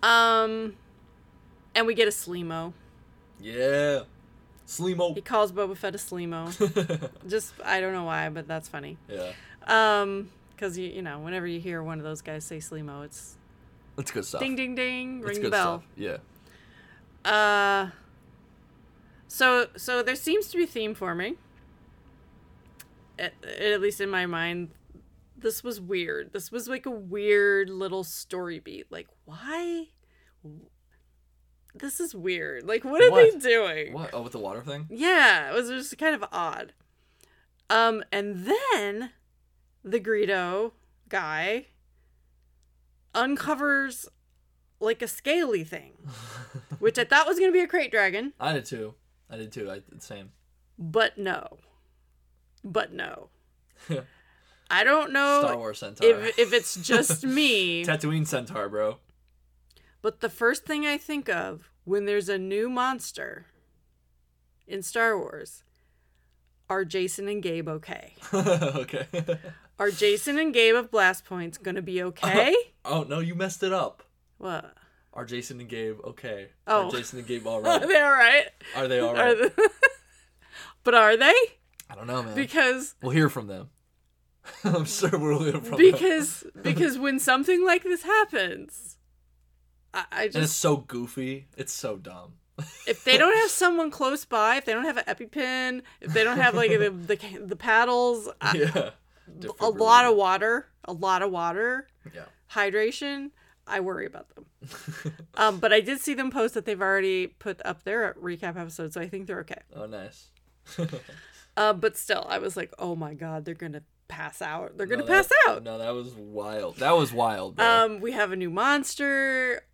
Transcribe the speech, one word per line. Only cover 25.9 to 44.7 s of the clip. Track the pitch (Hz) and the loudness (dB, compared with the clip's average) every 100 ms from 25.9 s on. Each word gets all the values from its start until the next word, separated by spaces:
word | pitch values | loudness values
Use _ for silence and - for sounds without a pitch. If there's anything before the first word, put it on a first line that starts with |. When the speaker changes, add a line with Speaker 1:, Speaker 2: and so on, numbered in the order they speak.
| 185 170 147 143 | -4 -4 -6 -6
Speaker 1:
This | 190 170 | -10 -10
was, | 233 233 | -10 -8
like, | 262 262 | -8 -8
a | |
weird | 233 190 202 208 208 202 196 190 | -10 -8 -4 4 4 6 2 0
little | 190 190 185 | -4 -6 -6
story | 180 - - 185 175 165 | -8 -12 -10 -8 -8 -10
beat. | - 87 - | -12 -16 -14
Like, | - - _ | -16 -16 _
why? | - 156 254 320 349 339 320 _ _ _ _ _ 151 151 - _ _ _ _ _ _ _ _ _ _ | -20 -16 -10 -8 -6 -6 -8 _ _ _ _ _ -20 -20 -20 _ _ _ _ _ _ _ _ _ _
This | - 277 - | -14 -10 -8
is | 339 | -8
weird. | 202 175 175 156 135 120 | -6 -6 -4 -6 -8 -4
Like, | 226 | -4
what | 269 302 | -2 6
are | 494 | 8
they | 480 466 | 10 8
Speaker 2:
What? | 381 | 8
Speaker 1:
doing? | 247 233 202 156 151 | 2 4 2 -2 -8
Speaker 2:
What? | 147 165 | -8 -8
Oh, | - | -8
with | 120 | -8
the | 117 | -8
water | 98 104 | -8 -8
thing? | 131 143 156 | -8 -10 -10
Speaker 1:
Yeah, | 226 320 359 262 185 143 | -2 2 6 6 6 2
it | |
was | 190 240 | -2 -4
just | 254 285 - | -6 -10 -2
kind | 311 | 0
of | 294 202 | 0 -4
odd. | 180 170 - 58 _ _ _ _ _ _ _ _ _ _ | -4 -6 -6 -12 _ _ _ _ _ _ _ _ _ _
Um, | 220 226 220 - | 4 4 2 -4
and | 202 202 190 190 | -4 -4 -6 0
then | 415 539 466 202 202 240 _ _ _ _ _ _ _ | 0 2 0 0 -6 -10 _ _ _ _ _ _ _
the | - 226 | -4 -4
Greedo | 196 214 196 196 175 190 226 _ _ _ _ | 0 0 2 0 0 -2 -4 _ _ _ _
guy | 196 160 156 175 226 - _ _ _ _ _ _ _ _ _ _ _ _ _ _ | -6 -4 -4 -2 -4 -6 _ _ _ _ _ _ _ _ _ _ _ _ _ _
uncovers, | 226 254 277 - 294 294 277 269 247 - _ _ _ _ _ _ | -2 0 0 -2 -2 0 0 -2 -8 -16 _ _ _ _ _ _